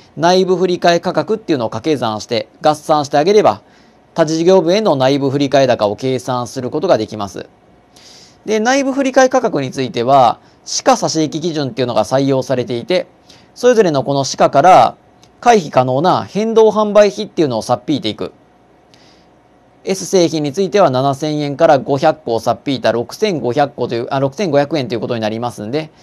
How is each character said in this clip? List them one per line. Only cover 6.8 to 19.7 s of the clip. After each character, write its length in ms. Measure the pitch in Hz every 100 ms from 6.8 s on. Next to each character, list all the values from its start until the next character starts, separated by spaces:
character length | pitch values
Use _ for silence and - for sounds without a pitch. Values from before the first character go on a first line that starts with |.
と 80 | 180
が 80 | 135
で 100 | 107
き 120 | 107
ま 100 | 101
す。 180 | - - _ _ _ _ _ - - - _ -
で、 120 | 214
内 260 | 220 269
部 80 | 269
振 100 | 262
り 60 | 277
替 140 | 262
え 40 | 254
価 140 | 262
格 180 | 240 165
に 100 | 131
つ 120 | -
い 100 | 127
て 100 | 123
は、 360 | 117 139 127 - _ _
市 180 | - -
価 140 | - 247
差 140 | 165
し 120 | 160
引 60 | 156
き 120 | 160
基 100 | 170
準 160 | 156 139
っ 20 |
て 100 | 110
い 20 |
う 40 | 123
の 40 |
が 120 | 117
採 240 | 104 135 139
用 140 | 135
さ 140 | 127 127
れ 80 |
て 140 | 117 120
い 80 | 117
て、 200 | 180 - _ _ - _
そ 140 | - 247
れ 60 |
ぞ 80 | 240
れ 80 | 190
の 120 | 143
こ 120 | 120
の 100 | 139
市 140 | 135 -
価 100 | 175
か 140 | 143
ら 340 | 170 180 113 - _ _ _ -
回 200 | 240 226
避 80 | 151
可 160 | -
能 160 | 127 131
な 240 | 175 139
変 300 | 107 185 220
動 160 | 226 220
販 240 | 214 214
売 160 | 202 208
費 160 | 202 214
っ 20 |
て 140 | -
い 20 |
う 40 | 151
の 100 | 117
を 40 |
差 120 | -
っ 80 | 123 -
引 100 | 139
い 40 |
て 80 | 107
い 60 |
く。 180 | 104 90 _ _ _ _ _ _ _ _ _ _ _ _ _ _